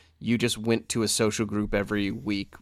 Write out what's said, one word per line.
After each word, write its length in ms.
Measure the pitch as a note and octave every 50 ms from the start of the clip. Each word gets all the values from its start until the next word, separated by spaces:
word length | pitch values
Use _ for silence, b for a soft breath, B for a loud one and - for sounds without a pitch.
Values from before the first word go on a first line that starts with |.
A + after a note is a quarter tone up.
| b b b _
you 180 | - G2+ A#2 A2+
just 200 | A2+ A#2+ - A2
went 300 | G#2+ A#2 A2+ A2+ - -
to 140 | - A#2+ A2
a 40 | G#2
social 380 | - - A#2 G#2+ G#2 - A2+
group 280 | G2+ G#2 G#2 G#2 G2+ G#2+
every 360 | G#2 G2+ G2 G#2+ G#2 G2+ G2
week 460 | A2+ A2+ C3+ G#2+ G#2 G2 G2 - - -